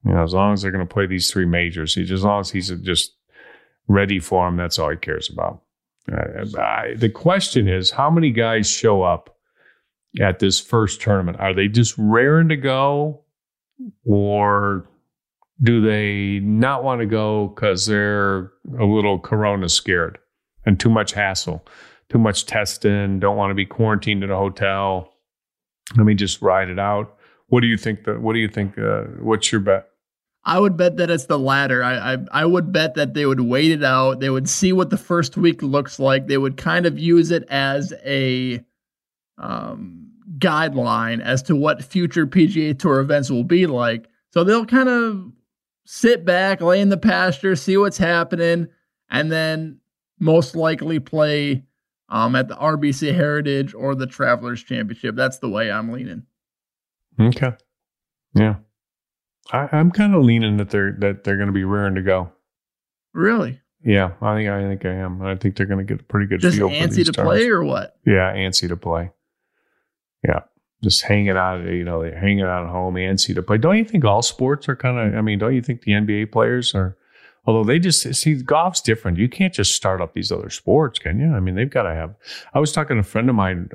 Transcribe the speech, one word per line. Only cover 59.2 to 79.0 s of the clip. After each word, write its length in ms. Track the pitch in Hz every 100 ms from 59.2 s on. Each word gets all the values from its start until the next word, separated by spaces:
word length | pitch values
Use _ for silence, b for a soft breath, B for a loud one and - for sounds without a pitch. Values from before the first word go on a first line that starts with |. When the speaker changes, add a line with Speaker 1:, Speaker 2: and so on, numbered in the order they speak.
| _ _ -
Speaker 1:
I, 160 | 123 143
I'm 200 | 151 170
kinda 280 | 175 208 185
leaning 380 | 123 117 110 104
that 120 | 98
they're, 240 | 104 98 98
that 240 | 101 98
they're 140 | - 98
gonna 140 | 101
be 120 | 98
raring 300 | 95 101 101
to 60 | 95
go. 300 | 95 92 90 _ _ _ _ _ _ _ _
Speaker 2:
Really? 460 | 170 190 226 127 131 _ _
Speaker 1:
Yeah, 280 | 131 98 92 90
I 140 | 107 107
think, 100 | 104
I 120 | 101
think 240 | 98 98
I 80 | 92
am. 280 | 92 95 92
I 120 | 95
think 200 | 95 98 95
they're 80 |
gonna 180 | 98 98
get 160 | 98 104
a 40 |
pretty 240 | - 104 101
good 120 | 95
Speaker 2:
Just 160 | 180 104
Speaker 1:
feel 120 | 98
for 60 |
Speaker 2:
antsy 200 | 147 170 -
Speaker 1:
these 100 | 170
Speaker 2:
to 40 |
Speaker 1:
terms. 120 | - -
Speaker 2:
play 220 | 196 240
or 140 | 190
what? 340 | 147 117 - _
Speaker 1:
Yeah, 260 | - 95 92
antsy 340 | 101 95 90 90
to 80 | 87
play. 340 | 85 82 87 _ _ _ _ _ _ _ _ _ _ _
Yeah, 180 | - 78 - _ _ _
just 180 | 92 -
hanging 300 | - 104 101
out, 300 | 92 92 92
you 180 | 90 90
know, 200 | 87 85
they're 140 | 82 80
hanging 240 | 98 101
out 200 | 92 90
at 40 | 85
home, 240 | 90 92
antsy 400 | 92 92 98 -
to 80 | 92
play. 160 | 87 107
Don't 200 | 156 214
you 60 |
think 200 | 220 202
all 160 | 113 101
sports 480 | 127 - 127 143 -
are 60 |
kinda, 420 | 131 127 123 110 110
I 40 |
mean, 180 | 110 101
don't 160 | 107
you 60 | 131
think 180 | 120 117
the 120 | -
N 120 | 104
B 160 | 107 104
A 40 | 110
players 480 | 113 117 123 117
are, 200 | 101 92 - b b b b
although 180 | - 113
they 160 | 110 156
just, 220 | 180 156 143
see, 220 | 131 156
golf's 460 | 143 127 147 180 175
different. 360 | - 110